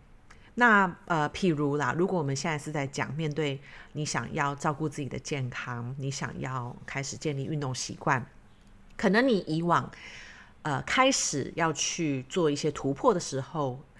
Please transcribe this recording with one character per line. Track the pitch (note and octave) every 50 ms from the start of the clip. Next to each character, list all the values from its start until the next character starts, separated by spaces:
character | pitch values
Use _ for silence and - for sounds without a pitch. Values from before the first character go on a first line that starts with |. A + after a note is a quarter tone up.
| - - - - - - - - - - - -
那， | A#3+ A#3+ A3 G3+ G3 F3+ E3 - -
呃， | - F3 D#3+ D3+ D3
譬 | - - - F#3 D#3+
如 | C#3+ D3 C#3+ C#3+
啦， | D3 C#3+ B2 B2+ D3+
如 | F3
果 | F#3+ F#3+ F3+
我 | D#3
们 | C#3 C#3
现 | C3+ - E3+
在 | D#3 D3
是 | C#3 D#3 D3+
在 | D#3 C#3
讲 | C3+ - - B2+ G2+ C3
面 | D3+ D#3+ D3+
对 | D3 D3+ D#3 C#3+ C3+ C#3 - - - - - - -
你 | C#3+ D3+
想 | C#3+ - D3+ A#2 - -
要 | E3 D3 C#3+ C#3+
照 | C3+ - D#3+ D3+
顾 | D3 D#3 D3+
自 | C#3 - D3
己 |
的 | A#2+ - B2+
健 | - - - C#3 C3 B2
康， | B2+ - - C3 B2 A#2+ A#2+ A#2+ C3 C#3
你 | C3+ C#3
想 | C3+ - - - - -
要 | C3+ C3+ B2+ C3 A#2+ A#2+ - - -
开 | - - C#3 C#3
始 | C#3 -
建 | - - D#3+ C#3+
立 | C#3 C3+
运 | - D#3 D3
动 | C#3+ B2+ B2+
习 | B2+ - - -
惯， | - - E3 C#3+ B2+ - - - - - - - - - - - - - - -
可 | - - G#3
能 | F#3 A3 B3+ C#4
你 | A#3+ F#3 F3
以 | - D#3 D#3+
往， | E3 F3 E3 C#3+ - - - - - - - - - - - - - - - - -
呃， | D#3 C#3+ C3
开 | C3+ - - - - C4+ C4+
始 | - - - - C#3+ - - -
要 | - E3 E3 D3+
去 | - - - - - E3+ D3+ C#3 C3 B2+
做 | - - F#3+ E3+ D3+
一 | C#3+
些 | D3 - D#3
突 | C#3+ - - C#3 C#3+
破 | - - C4+ G#3+
的 | F3+
时 | - - - C3
候， | C3+ - - E3 D3 C3+ B2 C3 C#3+ - - -